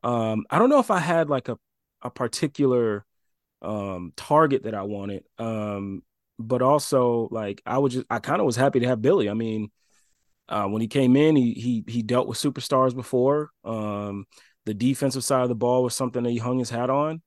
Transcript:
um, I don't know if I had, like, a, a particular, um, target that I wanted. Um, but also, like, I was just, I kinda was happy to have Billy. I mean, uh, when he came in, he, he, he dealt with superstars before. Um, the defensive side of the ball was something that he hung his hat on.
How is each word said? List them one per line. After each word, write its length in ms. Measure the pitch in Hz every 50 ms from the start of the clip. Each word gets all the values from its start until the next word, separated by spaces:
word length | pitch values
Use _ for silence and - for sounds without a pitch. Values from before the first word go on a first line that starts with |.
| -
um, 420 | 120 120 117 113 110 110 110 110 _
I 80 | -
don't 120 | 160 220 262
know 100 | 294 285
if 100 | 240 -
I 100 | 214 185
had, 300 | 156 165 170 165 160 147
like, 180 | 147 131 -
a, 100 | - 117 - _ _ _ _ _ _ _ _
a 80 | - 123
particular, 960 | - - 127 113 - - - 147 143 - 143 131 127 123 117 110 104 101 101 _ _ _ _ _ _ _ _ _ _ _
um, 520 | - 87 107 104 101 98 95 90 90 85 -
target 480 | - - - 151 151 160 151 139 - -
that 120 | 107 110
I 80 | 101 95
wanted. 400 | 101 104 101 98 98 101 92 - _ _
Um, 640 | - 117 113 113 110 107 104 101 101 98 98 98 - _ _ _ _ _ _ _
but 240 | - 113 113 127 123
also, 680 | 127 131 147 147 - - - 135 123 120 117 117 113 101
like, 300 | - 110 107 101 101 - _
I 140 | - 110 135
was 140 | 143 139 123
just, 120 | 127 - _
I 100 | 117 113
kinda 240 | - - 143 190 202
was 120 | 147 117
happy 240 | 120 131 139 - 123
to 60 | 117
have 140 | 123 127 113
Billy. 280 | 107 135 185 190 117 101
I 40 | 104
mean, 360 | 113 113 113 110 107 107 101 _ _ _ _ _ _ _ _ _ _ _ _ _ _ _ -
uh, 160 | - 107 101
when 160 | 98 104 110
he 60 | 113
came 280 | 107 - 139 135 123 127
in, 200 | 139 147 156 156
he, 180 | 143 127 117 -
he, 300 | - 117 123 123 113 -
he 160 | - 117 120 113
dealt 240 | 107 120 123 127
with 100 | - 120
superstars 580 | - - 147 127 143 127 - 143 131 131 131 120
before. 560 | 131 120 - - 127 123 135 143 151 151 147 _ _ _
Um, 640 | 98 113 110 107 104 104 101 104 101 98 101 101 _ _ - - _ _ _ _
the 80 | 107 107
defensive 500 | 98 117 127 139 - 143 135 123 131 120
side 200 | - 139 131 127
of 60 | 123
the 60 | 120
ball 280 | 110 123 120 123 127 127
was 120 | 123 -
something 280 | - 135 123 - 127 120
that 60 | 120
he 80 | 120
hung 220 | 117 113 123 127 127
his 100 | 123 107
hat 200 | 113 120 123 127
on. 320 | 131 139 147 156 160 165 _